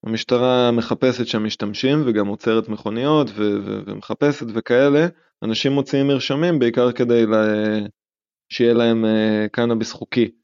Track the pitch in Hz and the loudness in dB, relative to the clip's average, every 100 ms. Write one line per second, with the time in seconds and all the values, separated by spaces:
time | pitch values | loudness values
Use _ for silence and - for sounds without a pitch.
0 | - 110 - 123 127 127 123 120 113 123 | -4 -6 0 2 2 4 4 2 -2 0
1 | 131 123 117 110 107 - 104 101 131 147 | 0 0 -4 -4 -4 -6 -8 -4 0 0
2 | 135 107 101 104 - 113 113 107 110 110 | 0 0 -2 -4 0 0 -2 -8 -6 -4
3 | 135 156 139 101 104 101 101 101 98 101 | 0 2 0 -2 -2 -2 -4 -8 -10 -14
4 | - 107 143 139 120 110 - 123 143 143 | -10 -2 0 -2 -6 -8 0 2 4 4
5 | 170 - _ _ 107 113 139 139 139 139 | 0 -4 _ _ -6 -2 0 0 0 0
6 | 139 135 - 139 170 160 120 117 123 120 | 2 0 -2 -2 0 2 0 2 0 0
7 | 120 120 113 110 107 107 107 107 101 _ | 2 2 4 2 2 0 0 -2 -6 _
8 | _ _ _ _ _ - 120 117 117 113 | _ _ _ _ _ 0 2 4 4 2
9 | 110 110 110 107 107 - 120 113 113 - | 2 2 2 0 -2 -2 -2 0 -4 -8
10 | 117 - 110 - | -6 0 0 -2